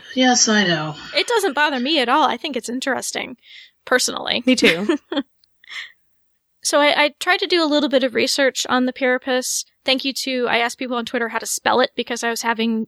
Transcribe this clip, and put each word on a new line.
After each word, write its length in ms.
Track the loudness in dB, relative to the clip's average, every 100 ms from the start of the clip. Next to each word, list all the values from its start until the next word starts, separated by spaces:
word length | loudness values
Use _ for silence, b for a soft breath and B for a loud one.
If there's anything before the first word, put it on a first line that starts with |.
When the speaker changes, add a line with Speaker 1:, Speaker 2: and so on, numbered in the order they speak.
| -4
Speaker 1:
Yes, 360 | 2 4 4 4
I 180 | 2 2
know. 280 | 0 -4 -8 -6 -4
Speaker 2:
It 120 | 0
doesn't 260 | 0 0
bother 260 | 0 0 0
me 200 | 0 0
at 100 | 2
all. 180 | 4 2
I 80 | 0
think 220 | -6 -6
it's 100 | -6
interesting, 680 | -6 -4 -4 -4 -8 -10 -14 B B B B 0
personally. 580 | 0 0 -4 -2 0 2
Speaker 3:
Me 120 | 4
too. 400 | 4 4 0 -2 -2
Speaker 2:
<laughs> 140 | -6 -6 _ _ _ B B B B _ _ _ _ _ _ 0
So 140 | 4
I, 240 | 4 4
I 60 | 0 0
tried 220 | -2 0
to 40 | 2
do 140 | 2
a 60 | 4
little 220 | 2 2
bit 160 | 2 2
of 100 | 0
research 500 | 0 2 0 0 0
on 160 | 0 0
the 80 |
Parapus. 720 | -2 -2 0 -2 -2 -2 -6 -8 _
Thank 220 | -2 -2 -2
you 80 | -4
to, 240 | -4 -2 0
I 120 | 0
asked 180 | -2 -4
people 160 | -6 -6
on 100 | -4
Twitter 220 | -4 -4
how 120 | -6
to 60 | -6
spell 360 | -4 0 2
it 100 | 0
because 300 | -2 -6 -4
I 60 | -4
was 120 | -2
having 460 | -2 0 0 -2